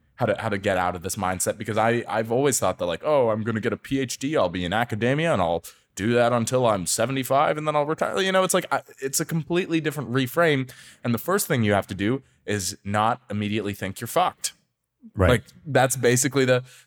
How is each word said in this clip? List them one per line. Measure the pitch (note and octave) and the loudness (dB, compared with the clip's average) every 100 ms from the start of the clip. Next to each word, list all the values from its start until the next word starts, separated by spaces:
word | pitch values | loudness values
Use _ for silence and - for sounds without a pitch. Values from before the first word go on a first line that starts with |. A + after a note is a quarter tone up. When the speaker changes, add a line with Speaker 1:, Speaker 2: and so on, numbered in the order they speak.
| _ - | _ -4
Speaker 1:
how | A2+ | 0
to, | - | 0
how | A2 | -2
to | G2+ | -2
get | G2+ F#2 | 0 0
out | F2+ F2 | 0 -2
of | |
this | F2+ G#2 | -6 -4
mindset | F#2 F#2 - G#2 | -2 -2 -4 -4
because | A2+ G#2+ | -4 0
I, | A2 A#2+ - | 2 2 -2
I've | G#2 A2+ | -4 -2
always | A#2+ C#3+ - | 0 0 2
thought | G2 F#2 | 0 0
that, | F2 | -2
like, | E2 | -2
"Oh, | D3 D3 A#2 | 0 2 2
I'm | A2 | 0
gonna | A2 A2 | -2 -2
get | A2+ | -2
a | G2+ | -4
P | - C3+ | -4 -4
H | B2+ - | -4 -4
D, | C3+ D3+ | -2 0
I'll | F#2 | 0
be | F2+ F2+ | 0 -2
in | |
academia | G#2 A#2+ G#2+ A#2 C#3+ E3 | -2 -2 -2 -2 0 0
and | B2 | 0
I'll | E2+ E2+ - - _ - | 0 -2 -4 -20 _ -6
do | G#2 | 0
that | A#2+ A#2+ | 2 4
until | A#2+ A2+ B2+ A#2+ | 2 0 2 2
I'm | G2+ E2+ | 2 0
seventy-five | - A#2 C3+ B2+ C3+ D#3+ D3+ | 0 0 -2 0 2 2 0
and | D3+ | -2
then | D3+ | -2
I'll | D3 | 0
retire." | D#3+ - G3 | -2 -2 0
You | F#3+ | 2
know, | F#3+ | 2
it's | F#3 | 2
like, | F#3 - | 2 0
I, | C3+ - - | -4 -4 -8
it's | C3+ - | -4 -4
a | D#3+ | -2
completely | E3 - F3 F#3 D#3+ | -4 -2 -2 0 0
different | D3+ C#3+ A#2 | -2 -4 -2
reframe. | B2+ B2+ - E3+ C#3 B2+ - - - | -2 0 2 2 2 -2 -10 -20 -8
And | B2 | -2
the | A#2 | -2
first | - G3 - | 0 -2 0
thing | C#3 | 2
you | G#2+ | 2
have | G2+ - | 2 0
to | F#2+ | -2
do | G2+ C3+ - _ - | -2 -2 -6 _ -6
is | G#2 F#2 - | -4 -4 -8
not | G2 G#2 A2 B2 - | -4 0 0 0 -6
immediately | G#2 G#2 G#2+ G2+ | -4 -2 -2 -4
think | G2+ G2 G2 | -6 -8 -8
you're | A#2 | -4
fucked. | E3 F3 - - - _ _ _ _ A#3 - | 0 0 -2 -10 -12 _ _ _ _ -8 2
Speaker 2:
Right. | F#2 | 4
Speaker 1:
Like, | A#2+ - - D#3 | 4 0 -16 0
that's | C3 B2+ C3 | 2 2 2
basically | A#2+ B2 D3 C#3 B2+ | 2 2 2 2 2
the, | B2+ B2+ - | 2 0 -16